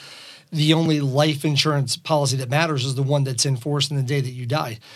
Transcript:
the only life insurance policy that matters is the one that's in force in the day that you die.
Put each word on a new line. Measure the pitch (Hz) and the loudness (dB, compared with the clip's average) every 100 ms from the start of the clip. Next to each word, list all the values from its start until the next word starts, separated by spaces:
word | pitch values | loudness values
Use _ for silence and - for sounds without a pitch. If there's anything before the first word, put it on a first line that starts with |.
| - - - - - | -16 -20 -20 -20 -6
the | 160 156 | 0 4
only | 160 165 151 | 4 4 2
life | 139 135 156 147 156 | 2 2 2 2 0
insurance | 139 156 143 131 - | 2 2 0 0 -4
policy | - 156 139 131 | 0 0 2 -2
that | 120 | 0
matters | 147 165 143 | 0 0 0
is | 135 131 | -2 -2
the | |
one | 135 143 | 0 0
that's | 135 120 143 | 0 -2 -2
in | 123 | -2
force | 151 143 139 | -2 -2 -2
in | 143 | -2
the | |
day | 127 143 | 0 -2
that | 127 | -2
you | 127 120 | -6 -4
die. | 156 127 110 - | -4 -4 -10 -16